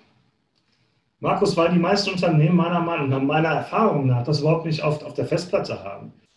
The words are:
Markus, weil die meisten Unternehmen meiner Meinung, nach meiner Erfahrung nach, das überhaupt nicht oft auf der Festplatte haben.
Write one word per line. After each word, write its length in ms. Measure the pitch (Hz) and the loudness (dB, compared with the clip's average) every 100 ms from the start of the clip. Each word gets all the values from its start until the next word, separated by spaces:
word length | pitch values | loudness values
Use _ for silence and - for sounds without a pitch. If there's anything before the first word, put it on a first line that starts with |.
| _ _ _ _ _ _ _ _ _ _ _ _ | _ _ _ _ _ _ _ _ _ _ _ _
Markus, 360 | 160 185 190 165 | -2 0 2 2
weil 160 | 170 | 2
die 60 | 175 | 4
meisten 320 | 175 202 196 | 2 0 0
Unternehmen 460 | 185 175 151 156 180 | -2 2 4 4 4
meiner 240 | 170 175 | 2 0
Meinung, 280 | 165 165 135 | -2 -2 -2
nach 100 | 135 | 0
meiner 280 | 139 156 160 | 0 2 2
Erfahrung 580 | 143 - 190 214 151 127 | -2 -2 0 2 2 0
nach, 180 | 120 | 0
das 160 | 156 139 | 0 0
überhaupt 240 | 151 165 | 2 0
nicht 180 | 160 - | 0 -2
oft 220 | 156 151 | -2 -4
auf 100 | - | -6
der 120 | - - | -6 -2
Festplatte 560 | 165 - 196 - 110 | -4 -2 -4 -4 -8
haben. 280 | 98 98 110 - _ | -10 -14 -16 -20 _